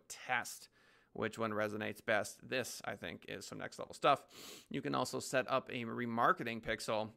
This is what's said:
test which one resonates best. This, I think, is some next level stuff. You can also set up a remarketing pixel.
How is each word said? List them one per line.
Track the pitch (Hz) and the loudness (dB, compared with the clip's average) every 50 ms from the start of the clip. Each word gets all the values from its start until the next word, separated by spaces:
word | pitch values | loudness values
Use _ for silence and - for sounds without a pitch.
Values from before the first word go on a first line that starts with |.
| - - | -10 -12
test | - - - - 127 123 101 - - - - - _ _ - - - - _ _ - | -14 -10 -2 0 0 0 0 -2 -6 -10 -14 -18 _ _ -20 -20 -20 -20 _ _ -4
which | - 110 110 104 110 | -2 0 0 0 0
one | 113 110 | 0 0
resonates | 107 104 107 107 104 107 107 107 104 - - | 2 2 2 2 0 0 -2 -4 -4 -2 2
best. | - 110 104 98 - - - - 120 | 4 4 4 4 0 -4 -10 -8 -4
This, | 127 131 113 - - - - | -2 -2 -2 -2 -6 -6 -6
I | - 110 | -6 -6
think, | - - 87 - - - - | -4 -6 -6 -6 -8 -8 -8
is | 104 98 - | -8 -8 -8
some | - - 104 | -8 -8 -8
next | 98 - - - | -8 -8 -8 -8
level | - - - | -8 -10 -4
stuff. | - - 151 139 - - - - - - - - - - - | 4 6 6 6 6 4 -4 -16 -16 -14 -14 -14 -16 -12 -6
You | - 143 | -6 -4
can | 117 143 139 | -2 0 0
also | 131 127 - - 127 | 2 0 0 0 -2
set | - - - 131 120 - | -2 0 2 2 2 4
up | 131 131 - - | 2 0 0 0
a | - 127 117 | -4 -4 -4
remarketing | 113 113 120 120 120 113 117 123 156 180 - 143 117 117 113 - | -2 -2 -2 -2 0 4 6 6 6 6 4 0 -4 -4 -4 -2
pixel. | - 110 107 - - 113 107 110 107 107 | -2 -2 -2 0 0 0 0 0 -2 -4